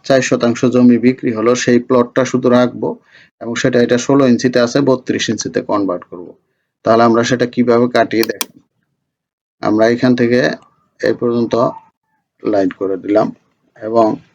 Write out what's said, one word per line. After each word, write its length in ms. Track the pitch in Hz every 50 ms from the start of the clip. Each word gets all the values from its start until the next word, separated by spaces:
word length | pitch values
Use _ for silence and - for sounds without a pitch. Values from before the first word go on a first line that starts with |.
| _
চার 160 | - 143 131
শতাংশ 380 | 123 - 135 123 123 120 117 - -
জমি 320 | 123 120 123 123 123 120 113
বিক্রি 320 | 113 127 131 - - 131
হলো, 200 | 113 110 110 120 127
সেই 240 | 123 - - 120 120
প্লটটা 420 | 120 - 131 123 120 123 _ 135 127
শুধু 240 | 123 - 127 127 127
রাখবো 400 | 120 123 123 117 - 110 - - 226 - _ _ _ - - _ _ _
এবং 140 | 113 117 117
সেটা, 240 | - - 135 123 123
এটা 160 | 120 120 123 120
ষোলো 260 | - - 139 139 139
ইঞ্চিতে 320 | 127 120 110 - 123 123 123
আছে, 180 | 120 117 - 139
বত্রিশ 440 | 143 135 131 127 - - 110 - - -
ইঞ্চিতে 320 | 110 101 - - - 101
কনভার্ট 420 | 98 - 101 104 101 92 90 87 - _
করব। 180 | 90 90 87 - - _ _ _ _ _ _ _ _ _ _
তাহলে 180 | 107 110 117 117
আমরা 180 | 120 113 117 117
সেটা 220 | - 131 120 123
কিভাবে 400 | 120 - 123 120 123 117 117 123 123
কাটিয়ে 380 | - 117 113 110 - 107 113
দেখেন। 300 | - - - - - _ - _ _ _ _ _ _ _ _ _ _ _ _ _ _ _ _ _ _ _ _
আমরা 220 | - 107 107 107 110 117
এখান 240 | 120 120 127 127 123
থেকে 260 | 123 123 117 123 123 147 151 - - _ _ _ _ _ _ _ _
এই 140 | - 117 110
পর্যন্ত 400 | 120 123 120 117 120 117 120 - 113 - - - - _ _ _ _ _ _ _ _ _ _ _ _
লাইন 280 | - 110 107 101 95 92 - _
করে 180 | 98 95 95 90
দিলাম 280 | 82 98 104 107 110 - - _ _ _ _ _ _ _ _
এবং 300 | - 110 110 113 117 113 110 - - - _